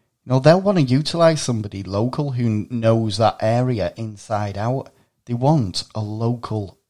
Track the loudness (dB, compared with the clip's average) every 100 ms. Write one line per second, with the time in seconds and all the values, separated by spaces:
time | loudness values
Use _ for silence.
0 | _ _ -2 4 6 4 4 2 2 2
1 | 0 2 2 2 -2 -4 -4 -8 -4 -2
2 | -2 -2 -4 -2 0 0 -2 0 2 2
3 | 0 2 2 2 0 0 0 -2 -4 -6
4 | -10 -12 -6 -4 -4 -4 -4 -4 -8 _
5 | _ _ -8 -2 2 2 0 -4 -8 -8
6 | -8 -4 -2 -2 -4 -6 -6 -12